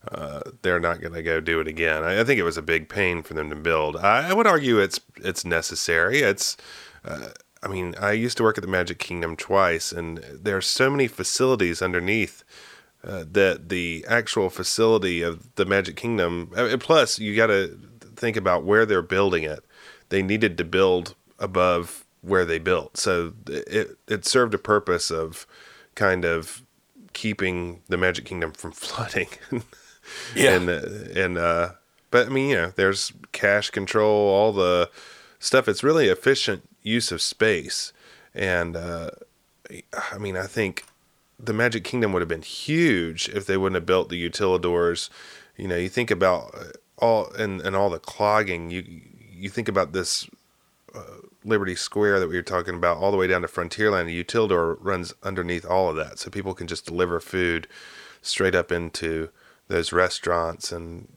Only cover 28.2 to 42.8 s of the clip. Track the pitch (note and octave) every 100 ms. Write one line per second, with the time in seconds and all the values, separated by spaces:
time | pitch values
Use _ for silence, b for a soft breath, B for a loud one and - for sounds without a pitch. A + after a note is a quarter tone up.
28.2 | - F#2 D#2+ - E2+ - - - A2 -
29.2 | F2 - - B2 - B B B B B
30.2 | B A#2+ C3+ F#2 F2 E2 D#2+ G#2 - F2+
31.2 | F#2 F2 E2+ E2+ F2 - _ _ _ B2
32.2 | A#2 C3+ C#3 A2 E2+ F#2+ G2 G2 - -
33.2 | - - G2+ G#2 - - F#2+ A2+ G#2+ G#2
34.2 | G#2 G2 A2 G2+ F2+ F2+ E2+ B B B
35.2 | B B - B2+ A#2+ G2 C3+ D#3+ A2+ F#2
36.2 | C3 C3+ - G2 _ _ G#2 A#2 - E2+
37.2 | - - A2 F2+ C#2 - - B B B
38.2 | B - F#2+ F2+ E2+ E2+ F2 E2+ D#2+ -
39.2 | - _ _ _ - F2 _ - - G2
40.2 | G2+ F#2 G2 - G2 - - _ _ _
41.2 | _ _ A#2 G#2+ A#2+ A2+ F2+ B2+ G#2+ F2+
42.2 | E2+ E2 - - - D#3+